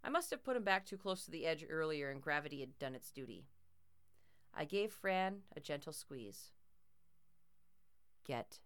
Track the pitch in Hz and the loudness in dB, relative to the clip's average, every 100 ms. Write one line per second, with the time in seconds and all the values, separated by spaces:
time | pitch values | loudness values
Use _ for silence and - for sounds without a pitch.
0 | - 311 349 285 - 247 202 190 196 196 | 4 2 2 -2 2 2 6 4 4 -4
1 | 196 190 - 165 160 156 160 160 156 151 | 0 0 -2 0 2 2 0 0 2 2
2 | 139 139 - 147 147 143 131 143 139 127 | 0 -2 2 2 2 -4 -6 -4 -4 -4
3 | - - 127 92 - - - - - - | -8 -8 -8 -8 -12 -18 -20 -20 -20 -20
4 | - - - - - - 151 196 214 - | -20 -20 -20 -20 -12 -6 0 2 2 0
5 | 196 185 190 196 196 - - 143 147 151 | 2 4 4 0 -8 -12 -2 -2 -2 -8
6 | - 139 107 98 - - - - - - | -8 -8 -8 -10 -14 -18 -20 -20 -20 -20
7 | - - - - - - - - - - | -20 -20 -20 -20 -20 -20 -20 -20 -20 -20
8 | - - - 123 - - | -20 -18 -2 -2 -2 -10